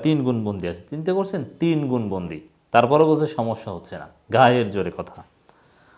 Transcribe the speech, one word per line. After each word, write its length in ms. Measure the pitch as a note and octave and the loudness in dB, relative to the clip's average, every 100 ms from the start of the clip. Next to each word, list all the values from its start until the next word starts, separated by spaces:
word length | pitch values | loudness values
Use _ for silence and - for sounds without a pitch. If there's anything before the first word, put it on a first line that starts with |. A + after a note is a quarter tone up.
তিন 220 | D#3 D#3 | 2 0
গুণ 220 | B2+ A#2+ G#2+ | 0 -2 -2
বন্দি 220 | G2+ F2+ | -4 -6
আছে। 140 | F2 - | -10 -12
চিন্তা 240 | D3 E3 | -8 -2
করছেন, 320 | F#3 F#3+ F#3+ B2 - | -2 -2 -6 -8 -4
তিন 280 | E3+ D#3+ C#3 | 0 0 0
গুণ 220 | B2 G#2+ | -2 -2
বন্দি, 380 | F#2+ F2 D#2+ - _ _ | -4 -6 -10 -16 _ _
তারপরেও 360 | A#2 A#2+ D3 D#3 | 2 4 6 4
বলছে 200 | D3+ D3+ | 4 0
সমস্যা 440 | - A2+ G#2+ - | -4 -4 -4 -8
হচ্ছে 260 | F2+ - F2 | -12 -12 -16
না, 100 | D2+ _ - | -16 _ -2
গায়ের 360 | A2+ B2+ B2 A2 | 4 6 4 0
জোরে 220 | G2 F2 E2 | -2 -4 -6
কথা। 260 | E2+ - - _ _ _ _ _ _ | -12 -14 -20 _ _ _ _ _ _